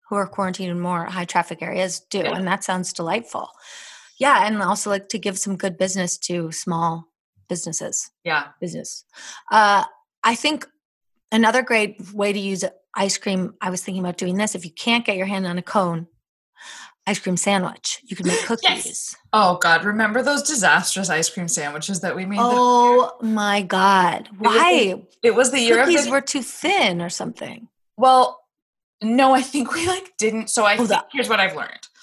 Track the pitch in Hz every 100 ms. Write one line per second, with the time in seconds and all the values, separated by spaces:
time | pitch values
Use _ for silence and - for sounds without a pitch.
0 | - 202 190 - 185 185 185 175 175 175
1 | 170 180 175 180 170 165 170 - 185 -
2 | _ 196 165 180 185 196 - 185 175 -
3 | 165 214 - - - _ - - - -
4 | - - 277 240 208 214 185 202 214 196
5 | 196 220 202 190 202 185 196 170 185 190
6 | 175 - - 175 160 160 - 165 165 165
7 | - _ _ _ - 175 165 160 - -
8 | - _ 170 156 - - 180 - - -
9 | _ - - - - 214 208 202 - -
10 | _ _ 226 240 294 311 - _ _ _
11 | _ _ - 220 226 240 247 226 208 214
12 | 180 208 202 202 196 185 190 - _ -
13 | 196 - 208 190 180 - 196 180 - 190
14 | 180 175 180 185 208 185 170 - 233 233
15 | 233 190 190 196 185 175 - 214 180 165
16 | 175 _ _ _ _ _ - - - _
17 | - 196 190 180 202 196 180 - - -
18 | - 185 175 453 - 233 370 339 - -
19 | - - - 226 190 175 170 165 196 208
20 | 214 233 247 285 285 285 180 160 175 185
21 | 180 156 165 - 170 160 147 151 156 185
22 | 180 156 185 208 240 247 240 247 240 247
23 | 233 - 220 214 208 202 180 190 196 190
24 | 180 - - 196 220 226 349 339 196 180
25 | - _ 233 214 254 262 233 226 277 320
26 | 240 269 269 285 233 - 311 392 226 175
27 | 175 - - - - - 233 _ _ -
28 | 262 254 247 - _ _ _ _ _ _
29 | 220 247 262 262 262 294 233 330 339 381
30 | 392 - 220 220 214 240 208 214 226 185
31 | - 277 214 214 190 151 - - - _